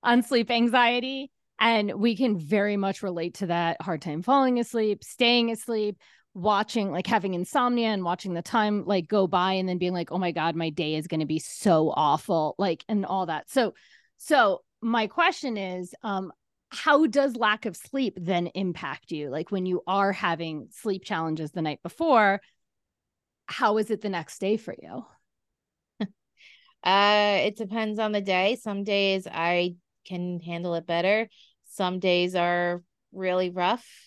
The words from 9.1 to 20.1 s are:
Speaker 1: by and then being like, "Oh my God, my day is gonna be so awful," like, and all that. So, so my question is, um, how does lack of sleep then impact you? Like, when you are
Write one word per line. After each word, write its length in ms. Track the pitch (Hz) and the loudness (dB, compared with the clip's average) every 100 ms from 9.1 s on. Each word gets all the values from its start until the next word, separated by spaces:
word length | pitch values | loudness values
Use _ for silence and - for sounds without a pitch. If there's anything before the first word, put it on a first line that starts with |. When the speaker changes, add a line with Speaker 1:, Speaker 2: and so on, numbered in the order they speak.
| 214 185 | 2 2
Speaker 1:
by 260 | 185 185 | 2 2
and 160 | 190 185 | 0 0
then 80 | 180 | 0
being 160 | 180 | 0
like, 180 | 180 170 | -2 -4
"Oh 60 | 180 | -2
my 140 | 180 | -2
God, 240 | 170 165 160 | 0 -2 0
my 120 | 165 | -4
day 240 | 151 156 156 | -2 -2 -2
is 120 | 160 | -4
gonna 180 | 160 151 | -4 -2
be 140 | 156 | -4
so 520 | - - 208 165 156 - | -6 -2 2 4 4 2
awful," 600 | 151 151 - 170 156 - | 2 2 0 0 0 -2
like, 260 | 196 165 - | -2 -4 -4
and 160 | 214 196 | -4 -2
all 220 | 190 175 | -4 -4
that. 220 | 156 - | -6 -4
So, 260 | 269 226 - _ _ _ _ | 0 0 -2 _ _ _ _
so 440 | - 294 214 185 _ _ | 0 4 4 2 _ _
my 260 | 233 233 220 | -2 0 -2
question 480 | - 349 381 277 214 | 2 0 0 -6 -6
is, 400 | 190 185 180 - | -6 -8 -10 -10
um, 300 | 220 196 190 - _ _ _ | -6 -6 -6 -14 _ _ _
how 380 | - - 294 311 | -4 2 4 4
does 320 | 269 277 233 | 2 0 0
lack 280 | 220 214 220 | 0 0 -4
of 120 | 170 | -10
sleep 400 | - 269 254 - | -8 -4 -4 -4
then 280 | 175 180 175 | -2 -2 -2
impact 680 | - 190 170 151 135 _ | -4 -4 -4 -8 -10 _
you? 160 | 156 147 | -8 -6
Like, 220 | 139 175 | -6 -4
when 140 | 196 185 | -4 -2
you 180 | 180 - | -4 -2
are 240 | 196 196 | 0 0